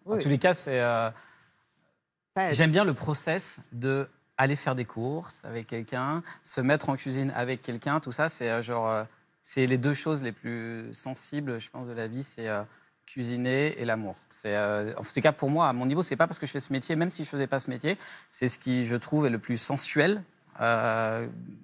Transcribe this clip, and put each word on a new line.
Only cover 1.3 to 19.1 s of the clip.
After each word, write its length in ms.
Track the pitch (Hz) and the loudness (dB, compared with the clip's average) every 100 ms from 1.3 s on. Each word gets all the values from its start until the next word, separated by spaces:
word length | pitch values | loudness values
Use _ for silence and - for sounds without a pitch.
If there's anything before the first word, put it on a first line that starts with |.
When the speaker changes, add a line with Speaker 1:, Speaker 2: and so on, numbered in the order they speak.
| - _ _ _ _ _ _ _ _ _ - | -20 _ _ _ _ _ _ _ _ _ -2
Speaker 1:
Ça 120 | 190 | 0
aide. 40 | |
Speaker 2:
j'aime 180 | 131 160 | 4 6
bien 120 | 160 | 6
le 100 | 202 | 4
process 640 | 135 - 147 - 175 - - - | 2 -2 -2 0 -2 -4 -8 -12
de 360 | 120 131 135 139 _ _ - | -4 0 0 -2 _ _ 0
aller 200 | 135 143 | 2 2
faire 180 | - | 0
des 100 | 127 | -2
courses 640 | 113 - 120 151 180 - - | -4 -4 -4 -4 -8 -12 -10
avec 220 | 117 110 | -10 -8
quelqu'un, 560 | 117 110 127 135 160 170 - | -8 -6 -4 -2 -4 -6 -12
se 180 | - - | -6 0
mettre 300 | 127 147 - | 4 4 2
en 60 | 135 | -2
cuisine 360 | 139 131 139 127 | -2 -2 0 0
avec 260 | 123 127 | -2 -4
quelqu'un, 380 | - 117 143 151 | -6 -6 -2 -2
tout 120 | 143 | -2
ça, 180 | 120 156 | -2 -2
c'est, 200 | - 117 | 0 -2
euh, 140 | 117 | -2
genre, 260 | 117 120 110 | -2 -2 0
euh, 140 | 110 110 - _ _ | 0 -4 -12 _ _
c'est 240 | - - 127 | -6 0 2
les 100 | 131 | 4
deux 160 | 127 | 2
choses 300 | 143 165 151 | 0 0 -2
les 80 | 131 | -2
plus 600 | 104 123 117 113 113 113 | -6 -6 -6 -6 -8 -10
sensibles, 680 | 113 - 131 - 147 147 117 | -10 -8 -8 -6 -6 -4 -6
je 80 | - | -8
pense, 160 | 127 123 | -10 -10
de 80 | |
la 140 | 117 113 | -6 -6
vie, 160 | 120 | -6
c'est, 240 | 139 - 113 | -8 -8 -4
euh, 160 | 107 104 - _ _ - | -4 -6 -12 _ _ -14
cuisiner 760 | - 120 123 123 131 151 - | -8 -4 -2 2 2 2 0
et 60 | 117 | -2
l'amour. 300 | 113 104 92 _ | -2 -2 -8 _
C'est, 260 | - 107 101 | -10 -2 0
euh, 360 | 104 104 107 - | 2 0 -2 -4
en 60 | |
tout 180 | 110 - | -4 2
cas, 120 | 156 | 2
pour 180 | - 139 | 4 2
moi, 180 | 151 160 | 4 4
à 40 | |
mon 120 | 123 127 | 4 2
niveau, 160 | 147 | 2
c'est 140 | 180 131 | 0 2
pas 100 | 156 | 2
parce 140 | - | 2
que 80 | 147 | -4
je 40 | |
fais 80 | 143 | -4
ce 140 | - | -2
métier, 220 | 135 - 160 | -2 0 0
même 160 | 170 | 0
si 120 | - | -2
je 60 | 151 | -6
faisais 160 | 143 135 | -4 0
pas 140 | 135 | 0
ce 100 | - | -2
métier, 260 | 127 151 196 - - - | -2 -2 -2 -6 -20 -18
c'est 160 | - 127 | -2 0
ce 100 | - | 0
qui, 280 | - 127 117 | 0 2 2
je 100 | 120 | 0
trouve, 320 | - | 0